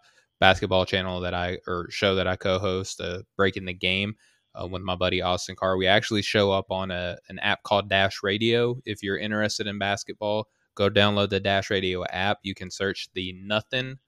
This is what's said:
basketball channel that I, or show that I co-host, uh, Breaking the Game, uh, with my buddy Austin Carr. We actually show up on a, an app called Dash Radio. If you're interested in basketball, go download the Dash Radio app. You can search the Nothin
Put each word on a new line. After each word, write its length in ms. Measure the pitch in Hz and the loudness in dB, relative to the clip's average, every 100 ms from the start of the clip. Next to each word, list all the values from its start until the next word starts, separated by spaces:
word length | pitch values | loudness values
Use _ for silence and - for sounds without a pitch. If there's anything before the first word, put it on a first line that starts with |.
| - _ _ _ | -8 _ _ _
basketball 440 | 95 95 98 92 | 6 6 2 2
channel 360 | 90 95 92 90 | 2 -2 -2 -4
that 120 | 90 | -4
I, 260 | 90 90 92 - | -4 -4 -6 -6
or 180 | 90 - | -6 -6
show 260 | - 101 95 | 0 2 2
that 100 | 90 | 0
I 80 | |
co-host, 680 | 92 98 92 98 92 95 - | 0 0 0 0 -2 -6 -8
uh, 220 | 90 90 - - | -8 -8 -8 0
Breaking 300 | 95 98 92 | 0 0 -8
the 60 | |
Game, 440 | 90 92 95 101 104 _ _ _ 101 | -4 0 0 -2 -6 _ _ _ -12
uh, 60 | 90 | -8
with 160 | 92 | -6
my 140 | 95 90 | -4 0
buddy 260 | 92 90 | 0 0
Austin 320 | 87 90 - | 0 -2 -4
Carr. 220 | 92 95 95 | -4 0 2
We 100 | 92 | 4
actually 360 | 107 - 107 | 4 4 -2
show 280 | - 110 101 | 2 2 4
up 220 | 95 - | 2 0
on 180 | 95 95 | -4 -4
a, 260 | 90 90 87 - | -4 -6 -8 -12
an 100 | 95 | -6
app 240 | 104 101 | -2 -2
called 260 | - 101 101 | 2 0 4
Dash 320 | 95 98 - | 2 2 0
Radio. 560 | 98 104 113 117 120 123 | -2 0 2 2 2 -2
If 160 | - 101 | -8 -6
you're 160 | 98 87 | -4 -4
interested 500 | 107 107 107 - 104 | -2 -2 -2 -2 -6
in 100 | 101 | -2
basketball, 680 | 101 101 - 101 104 107 - _ _ | -2 -2 -6 -6 -2 -2 -4 _ _
go 160 | - 101 | 0 2
download 400 | 101 104 101 101 | 6 4 4 2
the 80 | 98 | 0
Dash 320 | 98 98 - | 2 0 0
Radio 340 | 98 92 90 90 | -2 0 -4 -4
app. 320 | 90 98 107 | -2 -2 -2
You 140 | 98 - | -6 -10
can 120 | 92 | -12
search 380 | - 98 92 - | -4 -4 -4 -8
the 200 | 92 90 90 | -8 -8 -10
Nothin 600 | 98 107 - 131 131 135 | -4 -4 -2 -6 -6 -12